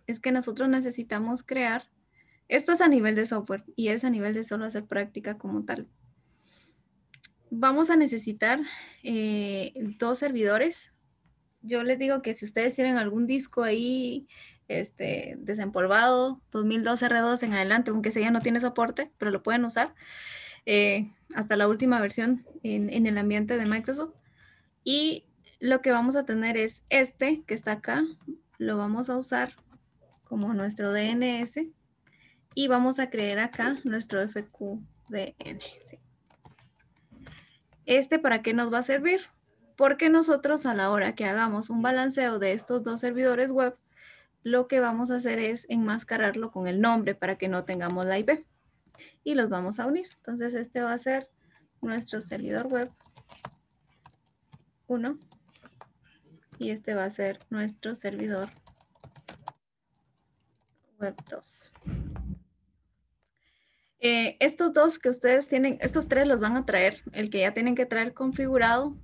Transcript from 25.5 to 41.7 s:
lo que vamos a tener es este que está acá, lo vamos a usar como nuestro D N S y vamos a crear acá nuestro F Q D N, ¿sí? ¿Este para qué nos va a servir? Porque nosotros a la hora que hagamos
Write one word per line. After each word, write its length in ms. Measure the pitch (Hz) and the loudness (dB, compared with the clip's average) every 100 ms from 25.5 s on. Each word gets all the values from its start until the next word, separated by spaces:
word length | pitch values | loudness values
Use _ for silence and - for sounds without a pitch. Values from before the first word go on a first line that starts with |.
| - | -4
lo 220 | 247 262 | 0 2
que 80 | 262 | 4
vamos 240 | 240 240 | 2 2
a 100 | 277 | 0
tener 320 | 269 220 226 226 | 0 0 0 0
es 280 | 220 - - | -2 -4 0
este 540 | 269 254 - 269 311 | 2 2 0 0 0
que 100 | - | -4
está 180 | 226 - | -6 -4
acá, 320 | 214 233 262 320 320 - - _ - | -4 -2 -2 -2 -6 -16 -18 _ -6
lo 180 | 220 208 | -2 -2
vamos 340 | 208 220 254 | -2 -2 -2
a 60 | 254 | -4
usar 380 | 262 247 254 - _ - _ _ _ _ | -2 -2 -4 -8 _ -20 _ _ _ _
como 320 | - 220 202 | -8 -4 -2
nuestro 380 | 208 202 208 202 | -2 -2 -4 -2
D 180 | 208 214 | 0 0
N 320 | 240 254 240 | 0 0 -2
S 260 | 240 294 320 - _ _ _ _ _ _ _ | -4 -6 -8 -10 _ _ _ _ _ _ _
y 140 | - 277 | -2 2
vamos 320 | 247 254 262 | 4 2 0
a 100 | 254 | -2
crear 300 | 226 202 202 | -2 -2 0
acá 360 | 240 240 233 269 | -2 -2 -4 -2
nuestro 400 | 254 220 226 196 | -4 -4 -4 -4
F 240 | 208 208 208 | -4 -6 -10
Q 400 | - 202 214 - _ - | -10 -10 -10 -14 _ -10
D 260 | 208 190 - | -8 -8 -10
N, 200 | - - - - | -14 -14 -16 -20
¿sí? 160 | - - _ _ _ _ - _ _ _ _ _ _ - - - - _ _ _ - | -20 -20 _ _ _ _ -20 _ _ _ _ _ _ -20 -20 -20 -20 _ _ _ 2
¿Este 340 | 262 269 320 | 2 4 2
para 220 | 294 226 | 4 2
qué 120 | 226 | 0
nos 180 | 233 233 | 0 0
va 60 | 233 | 0
a 40 | |
servir? 380 | 247 269 320 370 - _ _ _ _ | 0 0 2 0 -2 _ _ _ _
Porque 360 | - 277 277 320 | 4 4 6 6
nosotros 540 | 330 320 285 285 302 | 6 6 4 2 0
a 100 | 269 | 0
la 160 | 208 190 | 0 2
hora 260 | 208 196 220 | 2 0 -2
que 80 | |
hagamos 460 | 208 208 226 208 220 | -2 0 0 -2 -4